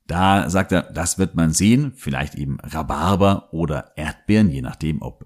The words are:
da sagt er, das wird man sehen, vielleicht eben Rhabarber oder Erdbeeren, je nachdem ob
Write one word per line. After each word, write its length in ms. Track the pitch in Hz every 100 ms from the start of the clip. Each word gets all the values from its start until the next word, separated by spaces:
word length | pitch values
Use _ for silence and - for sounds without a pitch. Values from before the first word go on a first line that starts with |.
| -
da 420 | 85 95 98 -
sagt 220 | 95 95
er, 120 | 90
das 340 | - - 87 -
wird 180 | 95 85
man 180 | 82
sehen, 400 | 85 98 123 147 -
vielleicht 400 | - 123 - -
eben 240 | - 135
Rhabarber 920 | - - 69 - 87 101 98 98 -
oder 400 | 80 82 71 - -
Erdbeeren, 520 | 78 - - 107 104
je 120 | 69
nachdem 400 | 62 - 78 76
ob 240 | 60 -